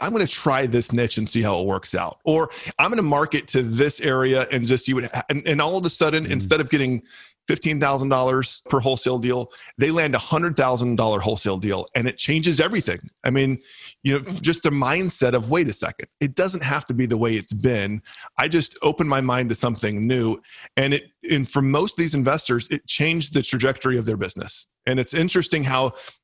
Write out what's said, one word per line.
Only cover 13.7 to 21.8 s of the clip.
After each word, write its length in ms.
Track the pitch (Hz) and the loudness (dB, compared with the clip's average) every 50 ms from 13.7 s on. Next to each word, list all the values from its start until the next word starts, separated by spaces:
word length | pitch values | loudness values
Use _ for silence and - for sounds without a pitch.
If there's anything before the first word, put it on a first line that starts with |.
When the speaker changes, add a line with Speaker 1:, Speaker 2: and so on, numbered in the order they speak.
| - - - - - _ - | -20 -20 -20 -20 -12 _ -2
Speaker 1:
you 100 | 139 139 | -2 -2
know, 80 | 143 131 143 143 - 143 | -2 -2 -6 -8 -2 0
just 200 | 156 165 - - | 0 0 2 0
the 80 | 160 | 0
mindset 640 | 143 139 131 123 160 180 190 175 - - 135 123 123 | 0 0 0 0 0 0 -2 -2 -2 0 2 2 2
of, 160 | 123 107 113 | 2 0 0
"Wait 180 | 156 175 170 | 0 0 0
a 60 | 131 101 | 0 -2
second, 360 | - - - - - - - _ - | -4 -6 -8 -8 -10 -16 -16 _ -4
it 140 | 180 160 127 | -4 -2 0
doesn't 280 | - 180 190 185 170 147 | 0 0 0 -2 -4 -4
have 220 | 131 143 151 - - | -2 -2 -2 -2 -2
to 60 | 131 | -2
be 120 | 120 127 | 0 0
the 100 | 113 117 | 0 0
way 200 | 110 117 117 113 | 0 2 0 0
it's 180 | 107 95 - 113 | -2 -4 -6 -4
been. 480 | 104 113 127 120 104 98 101 107 107 - - - - - - - | 0 0 2 2 0 0 -2 -4 -6 -8 -12 -20 -20 -20 -8 -4
I 120 | - 131 156 | -2 0 2
just 280 | 165 170 - - - - - | 2 0 0 -2 -4 -2 0
opened 260 | 151 156 - 170 151 | 0 2 2 0 0
my 140 | 139 135 131 | 0 0 0
mind 260 | 127 123 127 123 113 | 0 0 0 0 0
to 60 | 110 | -2
something 520 | - - 120 113 101 - 107 104 104 110 | 0 0 -2 -2 -2 -4 -4 -2 0 0
new." 320 | 120 127 127 113 110 113 - - - - - - - _ | 2 2 2 2 0 0 -2 -6 -14 -20 -20 -20 -6 _
And 160 | 135 135 139 143 | 0 0 2 0
it, 120 | 143 - - _ _ - - | -2 -4 -6 _ _ -4 -2
and 200 | 165 139 131 - | 0 0 0 0
for 120 | - 139 135 | 0 2 2
most 320 | 135 139 151 | 2 2 2